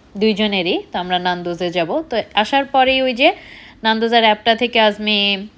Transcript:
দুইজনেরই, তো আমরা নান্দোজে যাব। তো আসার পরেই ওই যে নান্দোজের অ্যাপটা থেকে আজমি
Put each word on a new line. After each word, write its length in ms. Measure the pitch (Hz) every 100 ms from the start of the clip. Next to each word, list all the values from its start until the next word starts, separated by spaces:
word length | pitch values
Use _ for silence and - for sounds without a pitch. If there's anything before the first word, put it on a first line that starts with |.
| _ 202
দুইজনেরই, 680 | 220 202 214 196 175 311 -
তো 80 | 202
আমরা 200 | 180 180
নান্দোজে 500 | 180 175 170 170 180
যাব। 320 | 175 165 269
তো 160 | 320 226 -
আসার 320 | - 214 277 277
পরেই 360 | 269 262 262
ওই 120 | 262
যে 200 | 233 302 - - - - -
নান্দোজের 400 | 220 220 226 233
অ্যাপটা 320 | 220 214 233 226
থেকে 240 | 240 233
আজমি 680 | 214 208 214 208 202 196 208